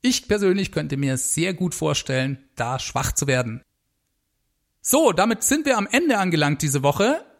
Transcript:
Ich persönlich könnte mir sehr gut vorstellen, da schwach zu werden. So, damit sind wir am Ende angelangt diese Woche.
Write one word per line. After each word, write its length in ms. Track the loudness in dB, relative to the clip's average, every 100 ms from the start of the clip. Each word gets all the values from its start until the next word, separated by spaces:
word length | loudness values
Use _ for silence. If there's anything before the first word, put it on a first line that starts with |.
Ich 260 | 0 -2 0
persönlich 440 | 2 2 2 0
könnte 260 | -4 -4 -2
mir 200 | -2 -2
sehr 360 | -2 -2 -2
gut 220 | -2 -4 -2
vorstellen, 680 | -2 -2 -2 -2 -2 -6 _ -8
da 240 | -4 -4
schwach 320 | -4 -4 -2
zu 160 | -2 0
werden. 340 | 0 0 -6 _ _ _ _ _ _ _ _ _ _ _ _
So, 320 | 0 4 4
damit 300 | 4 0 0
sind 220 | 0 0 0
wir 140 | 0
am 80 | 0
Ende 320 | 0 2 0
angelangt 420 | 0 2 2 2
diese 220 | 0 2
Woche. 420 | 0 2 2 0 -4 _